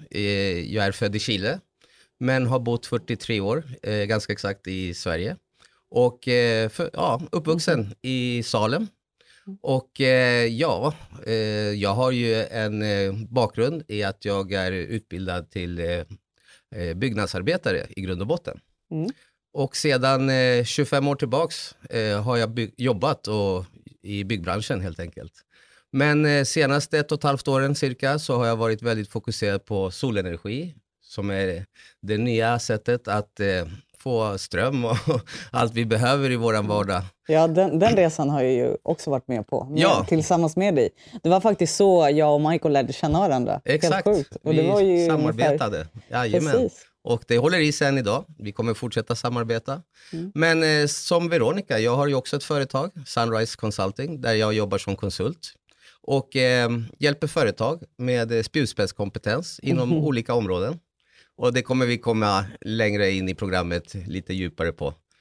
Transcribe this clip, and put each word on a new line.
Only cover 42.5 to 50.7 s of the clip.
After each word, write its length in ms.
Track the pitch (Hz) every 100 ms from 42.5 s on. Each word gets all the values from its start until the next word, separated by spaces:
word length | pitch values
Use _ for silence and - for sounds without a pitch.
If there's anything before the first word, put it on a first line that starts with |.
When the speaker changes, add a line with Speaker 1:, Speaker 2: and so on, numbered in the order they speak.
Speaker 2:
Michael 220 | 170 156
lärde 200 | 139 127
känna 280 | - 151 160
varandra. 320 | 196 127 120
Helt 320 | - - 151
Speaker 1:
Exakt. 200 | 165 190 202
Speaker 2:
sjukt. 280 | 190 - -
Och 120 | 151
det 80 | 156
Speaker 1:
Vi 60 | 165
Speaker 2:
var 120 | 202
ju 60 | 190
ungefär 300 | 175 165 156
Speaker 1:
samarbetade. 680 | 151 113 143 147 110 85 78 - -
Jajamän. 440 | 120 117 170 156
Speaker 2:
Precis. 340 | 233 240 - - _
Speaker 1:
Och 200 | 117 117 -
det 100 | 120
håller 200 | 151 180
i 140 | 151
sig 160 | - 143
än 100 | 139
idag. 260 | 101 131 - -
Vi 140 | 104
kommer 220 | - 113
fortsätta 400 | 107 120 117 -
samarbeta. 680 | 113 120 120 117 113 - 151 - _ -
Speaker 2:
Mm. 200 | 165 185
Speaker 1:
Men, 280 | 156 165 165 156